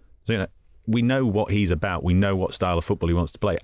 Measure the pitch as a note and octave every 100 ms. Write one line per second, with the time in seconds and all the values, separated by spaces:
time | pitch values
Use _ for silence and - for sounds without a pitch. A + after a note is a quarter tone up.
0 | - - - A2 F#2 - _ - - A#2+
1 | A#2+ C3+ B2+ G2+ G#2 G#2 F#2 F2 G2+ E2+
2 | F2 F2+ G2 F#2+ F#2 - F2+ E2+ - G2+
3 | E2+ E2+ D#2 - G2+ E2+